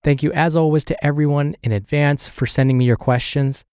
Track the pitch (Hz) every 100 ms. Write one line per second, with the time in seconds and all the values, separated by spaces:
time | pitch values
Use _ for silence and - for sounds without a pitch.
0 | - 139 147 - 165 160 160 151 - -
1 | 147 147 147 143 147 - 120 104 101 147
2 | 147 143 - - 123 - 131 127 123 113
3 | - 123 - 143 135 135 -